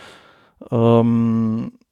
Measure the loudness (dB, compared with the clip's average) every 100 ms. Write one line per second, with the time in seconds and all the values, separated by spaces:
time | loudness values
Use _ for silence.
0 | -20 -20 _ _ _ -20 -6 0 2 4
1 | 2 0 -2 -2 -4 -6 -10 -16 _